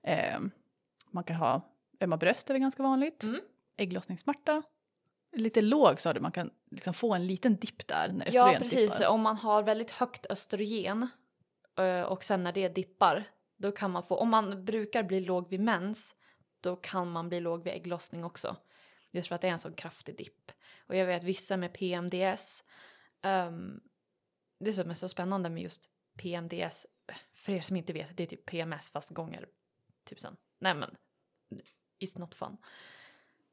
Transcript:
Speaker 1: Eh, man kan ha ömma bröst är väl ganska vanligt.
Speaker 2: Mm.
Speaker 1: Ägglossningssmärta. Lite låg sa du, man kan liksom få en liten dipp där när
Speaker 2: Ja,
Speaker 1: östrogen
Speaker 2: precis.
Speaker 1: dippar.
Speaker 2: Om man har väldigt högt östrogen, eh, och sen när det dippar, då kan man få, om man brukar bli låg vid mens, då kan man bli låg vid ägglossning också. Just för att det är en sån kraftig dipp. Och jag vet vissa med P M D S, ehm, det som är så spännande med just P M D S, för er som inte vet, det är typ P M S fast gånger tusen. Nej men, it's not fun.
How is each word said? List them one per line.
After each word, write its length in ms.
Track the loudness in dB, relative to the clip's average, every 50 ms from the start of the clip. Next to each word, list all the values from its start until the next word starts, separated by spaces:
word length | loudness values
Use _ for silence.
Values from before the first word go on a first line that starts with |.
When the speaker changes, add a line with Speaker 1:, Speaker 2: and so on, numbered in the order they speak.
| -2
Speaker 1:
Eh, 360 | 0 0 2 2 0 -2 -2 -4 -6 -8 _ _ _ _ _ _ _ _ _ -20 _
man 120 | -8 -8 -6
kan 120 | -4 -2
ha 260 | 0 2 2 2 2 -2 -6 _ _ _ _ _ -4
ömma 160 | -2 0 0 2
bröst 320 | 4 2 2 2 0 -2
är 40 | 0
väl 80 | 2
ganska 220 | 2 0 0 2 2
vanligt. 400 | 2 4 4 2 0 -2 -4 -6
Speaker 2:
Mm. 160 | -6 -4 -6 -8 -12 _ _ _ _ _ -4
Speaker 1:
Ägglossningssmärta. 840 | -4 -2 -2 -6 -6 -8 -10 -6 -2 -4 -4 -2 2 2 2 2 0 -4 _ _ _ _ _ _ _ _ _ _ _ _
Lite 300 | -4 -2 0 2 4 4
låg 400 | 6 6 6 8 8 8 8 6
sa 120 | 2 0 0
du, 60 | 0
man 120 | -2 -2
kan 200 | -4 -4 -6 -6 -8 _ _ -18
liksom 220 | -16 -8 -6 -6 -4
få 200 | 0 0 2 2
en 140 | 2 0 0
liten 280 | -2 2 4 4 4
dipp 320 | 4 2 -8 -10 -10 -8 -2
där 240 | 0 0 0 0
när 180 | 0 -2 -2 4 6
Speaker 2:
Ja, 80 | 8 10 10
Speaker 1:
östrogen 140 | 10 8 4 2
Speaker 2:
precis. 220 | 4 4 4 4 4 4
Speaker 1:
dippar. 100 | 4 4 6
Speaker 2:
Om 80 | 6
man 160 | 4 2 2 2
har 260 | 2 4 4 6 6
väldigt 280 | 4 2 2 0 -6
högt 340 | -2 -2 -2 -2 -4 -10 -8 -6
östrogen, 800 | -6 -6 -6 -6 -4 -2 -2 -2 -2 -2 -2 -2 -2 -2 -2 -4 -6 _ _ _ _ _ _ _ _ _ _ _ -2 0
eh, 240 | 2 2 2 2
och 220 | 0 -2 -4 -4 -2
sen 200 | 0 0 0 0
när 80 | -2 -2
det 160 | 0 -2 0
dippar, 540 | 0 -2 -4 -4 _ 4 4 6 6 4 0 -6 -14 _ _ _ _ -6
då 140 | -4 -4
kan 200 | -4 -2 -2 -2
man 120 | -2 -2 -2
få, 120 | 0 0
om 140 | 2 4 4
man 360 | 6 4 4 2 -4 -6 -6
brukar 380 | -4 -2 -2 -2 0 0 -2 0
bli 160 | 0 0 -2
låg 300 | 0 0 -2 -2 -2 -4
vid 100 | -2 0
mens, 560 | 2 2 2 2 0 -4 -6 -8 -12 -20 -20 _ _ _ _ _ _ _ _ _
då 140 | -4 -4 -4
kan 360 | -4 -8 -6 -4 -4 -4 -2
man 180 | -4 -6 -4 -4
bli 100 | -4 -2
låg 240 | -2 -2 -2 -2 -4
vid 100 | -6 -6
ägglossning 500 | -6 -6 -6 -8 -8 -8 -12 -12 -10 -10
också. 320 | -10 -10 -8 -8 -8 -8 -8 _ _ _ _ -20 _ _ _ _ _
Just 160 | -8 -8 -6 -4
för 80 | -6
att 60 | -2
det 60 | -2 -2
är 40 |
en 80 | -2 -2
sån 140 | -6 -10 -14
kraftig 440 | -12 -14 -14 -16 -16 -16 -16 -14 -14
dipp. 340 | -14 -16 _ _ _ -20 -20 _ _ -20 -20 -20 _ -4
Och 80 | 0
jag 100 | 0 2
vet 180 | 2 2 -2 0
vissa 340 | -2 -4 -4 -2 -4 -4 -2
med 160 | -2 -4 -6
P 200 | -4 -4 -2 -2
M 160 | -2 -2 -2
D 140 | -2 0 0
S, 400 | 0 0 -2 -6 -14 -18 -20 _ _ -20 -20 -20 -20 -20 _ _ _ _ _
ehm, 600 | -2 0 0 0 0 -2 -6 -10 -10 -10 -12 -14 _ _ _ _ _ _ _ _ _ _ _ _ _ _ _ -6
det 140 | -4 -4 -2
som 160 | -2 -2 -4
är 40 | -4
så 160 | -8 -8 -10
spännande 400 | -6 -4 -4 -2 -2 -2 -2 -4
med 140 | -4 -6 -8
just 260 | -10 -12 -14 -20 _ _ _ _ _ _ -12
P 160 | -8 -6 -6
M 140 | -6 -8 -8
D 140 | -6 -4
S, 260 | -6 -6 -6 -10 -20 -20 _ _ _ -18 -18 -18 -18 _ _
för 180 | -14 -6 -4 -4
er 80 | -4
som 140 | -2 -2 -4 -4
inte 160 | -4 -4 -6
vet, 240 | -6 -8 -10 -6 -6
det 60 | -6
är 40 | -6
typ 180 | -8 -14 -14
P 140 | -8 -6 -6
M 140 | -4 -4 -6
S 160 | -10 -10 -10 -10
fast 160 | -10 -10 -10
gånger 380 | -10 -10 -10 -10 -10 -14 -16 -18 _ _ _ _ _ _ _ _ _ _ _
tusen. 340 | -20 -20 -16 -16 -16 -16 -18 _ _ _ -4
Nej 140 | 0 0 0
men, 200 | 0 -4 -10 -12 -18 _ _ _ _ _ _ _ _ _ -16 -16 -16 -16 _ _ _ _ _ _ -12
it's 200 | -12 -12 -10 -12
not 160 | -14 -14 -12
fun. 220 | -12 -12 -12 -12 -16 _ -20 -20 -20 -20 -20 -20 -20 -20 -20 -20 _ _ _ _ _ _ _